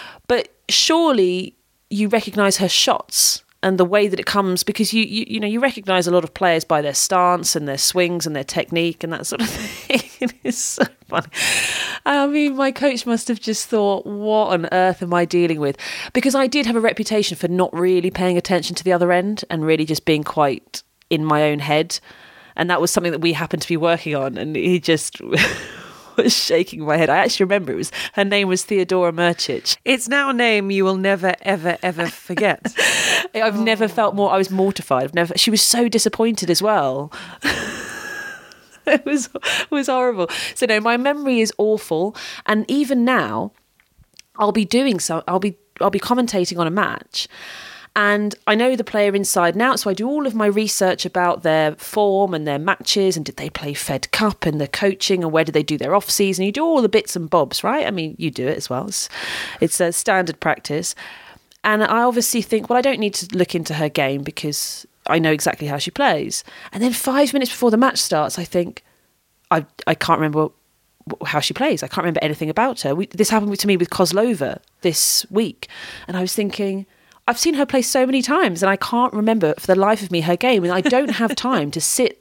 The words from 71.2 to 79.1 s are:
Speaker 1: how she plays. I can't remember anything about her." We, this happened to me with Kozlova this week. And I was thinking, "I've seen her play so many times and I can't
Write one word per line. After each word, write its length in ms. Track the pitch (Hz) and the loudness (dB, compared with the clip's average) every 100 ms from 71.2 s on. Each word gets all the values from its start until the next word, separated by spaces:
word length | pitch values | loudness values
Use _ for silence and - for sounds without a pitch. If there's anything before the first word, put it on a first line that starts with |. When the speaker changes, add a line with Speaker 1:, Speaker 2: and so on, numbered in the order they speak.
| 156 | -4
Speaker 1:
how 140 | 151 | -2
she 120 | - | -2
plays. 300 | - 285 170 | -2 -2 -2
I 40 | 135 | -4
can't 100 | - | -4
remember 160 | 170 160 | -2 -2
anything 260 | 156 151 156 | -2 -4 -4
about 320 | 156 262 - | 0 -2 -2
her." 140 | 139 | -4
We, 120 | 156 208 | -2 -4
this 200 | 175 214 | 0 2
happened 300 | 220 208 202 | 2 0 -2
to 80 | 208 | 2
me 100 | 185 | 2
with 140 | 170 | 2
Kozlova 720 | - 175 190 240 190 139 - _ _ | 2 2 2 0 0 -4 -6 _ _
this 460 | 180 151 - - - | -2 0 0 0 0
week. 380 | 196 208 - - - - - - | 0 -2 -4 -16 -16 -16 -16 -6
And 80 | 185 | -4
I 60 | |
was 100 | 185 | -2
thinking, 520 | - 202 - 196 190 190 _ _ _ - | -2 -2 -2 -4 -4 -8 _ _ _ -4
"I've 100 | 240 | 0
seen 140 | 339 | 0
her 140 | 285 277 | 0 0
play 160 | 269 | 0
so 240 | 247 269 254 | 2 2 2
many 160 | 262 | 2
times 400 | 247 311 302 170 | 2 2 2 2
and 80 | 190 | 0
I 60 | 196 | 0
can't 360 | - 233 247 | 0 0 0